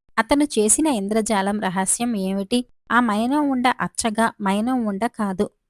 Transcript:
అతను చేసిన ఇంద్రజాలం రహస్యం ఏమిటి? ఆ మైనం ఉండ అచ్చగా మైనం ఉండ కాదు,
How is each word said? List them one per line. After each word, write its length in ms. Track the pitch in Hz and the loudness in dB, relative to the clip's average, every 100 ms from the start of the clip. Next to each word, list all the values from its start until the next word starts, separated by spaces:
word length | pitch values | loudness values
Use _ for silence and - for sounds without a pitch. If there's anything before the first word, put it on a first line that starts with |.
| _ - | _ -2
అతను 260 | 226 285 | 0 2
చేసిన 420 | 294 - 214 254 320 | 2 2 2 2 0
ఇంద్రజాలం 720 | 233 196 220 214 202 196 208 | 0 0 -2 0 0 0 -2
రహస్యం 560 | 190 180 190 - 240 214 | -2 -2 -2 -2 -2 -2
ఏమిటి? 480 | 190 196 196 247 247 _ - | -2 -2 0 -2 -2 _ -2
ఆ 80 | 233 | 0
మైనం 500 | 240 208 240 294 285 | 2 0 0 0 0
ఉండ 180 | 254 254 | 2 0
అచ్చగా 640 | - 180 - 233 214 226 - | 0 -4 -4 -4 0 0 0
మైనం 420 | 196 202 233 262 | -2 0 0 0
ఉండ 220 | 214 196 233 | -2 -2 -4
కాదు, 440 | - 202 175 - _ | -2 -4 -2 -4 _